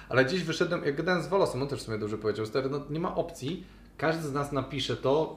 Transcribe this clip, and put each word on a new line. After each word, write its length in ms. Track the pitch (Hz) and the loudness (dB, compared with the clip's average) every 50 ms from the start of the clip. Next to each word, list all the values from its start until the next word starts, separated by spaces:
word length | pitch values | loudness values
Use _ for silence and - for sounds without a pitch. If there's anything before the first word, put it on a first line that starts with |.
| - - | -8 0
Ale 180 | - 127 131 | 4 4 4
dziś 160 | 131 180 185 160 | 6 4 0 0
wyszedłem, 400 | 160 156 - 185 170 175 165 - | 0 2 2 2 2 2 0 0
jak 120 | 147 139 | 0 0
gadałem 260 | 156 160 180 180 175 147 | 0 2 2 2 2 2
z 60 | - | 2
Wolosem, 340 | 190 196 170 - - 127 139 | 4 4 4 4 2 -2 -2
on 60 | 143 | -2
też 120 | 139 113 | -4 -6
w 20 | - | -4
sumie 160 | - 110 104 | -4 -4 -4
dobrze 200 | 107 104 110 107 | -2 -2 -4 -2
powiedział, 280 | - 107 98 107 110 | 0 0 0 0 -2
stary, 240 | 110 - 139 135 135 | -2 0 0 0 0
no, 100 | 143 143 135 - | -2 -4 -4 -4
nie 100 | 147 160 | -4 -4
ma 140 | 175 - - | -2 -2 -2
opcji. 500 | 175 160 - - - 127 139 180 185 - - - - - - - | -2 -4 -4 -4 -8 -6 -6 -6 -6 -8 -14 -18 -20 -20 -20 -10
Każdy 260 | - 139 160 160 165 160 | -2 0 0 0 0 -2
z 100 | 143 131 | -2 -2
nas 200 | 139 143 143 147 | -2 -2 0 -2
napisze 440 | 135 123 - 147 135 - - 120 | -2 -2 -2 -4 -4 -2 -2 -2
to 400 | - - 131 139 156 156 - - | 0 2 4 4 4 4 0 -4